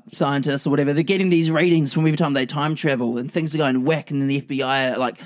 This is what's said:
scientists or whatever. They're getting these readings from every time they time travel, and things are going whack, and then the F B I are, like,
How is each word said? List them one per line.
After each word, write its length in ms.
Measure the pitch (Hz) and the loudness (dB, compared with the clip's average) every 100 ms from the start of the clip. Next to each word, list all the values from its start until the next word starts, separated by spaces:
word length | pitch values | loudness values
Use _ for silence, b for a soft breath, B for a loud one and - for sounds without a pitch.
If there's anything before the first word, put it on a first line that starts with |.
| - | -10
scientists 540 | - 143 143 139 139 - | -4 -2 0 -2 -2 0
or 40 | |
whatever. 220 | 143 143 | 0 2
They're 100 | 147 | 0
getting 280 | 165 190 190 | 0 0 2
these 200 | 170 160 | 2 2
readings 420 | 160 175 165 143 | 2 4 4 2
from 120 | 160 156 | 2 2
every 100 | 156 | 2
time 160 | 156 | 2
they 140 | 139 123 | 0 -2
time 280 | 147 151 | -2 -2
travel, 440 | 156 156 131 120 120 | -2 0 0 0 -2
and 120 | 131 | -4
things 240 | 175 160 | -4 -2
are 40 | 156 | 0
going 260 | 143 131 | 0 2
whack, 260 | 131 160 - | 0 -2 -2
and 100 | 143 | -2
then 80 | 139 | 0
the 100 | 139 | -2
F 80 | 143 | -4
B 160 | 135 | -4
I 280 | 131 135 131 | -2 0 0
are, 60 | 117 | -2
like, 200 | 123 - | -4 -6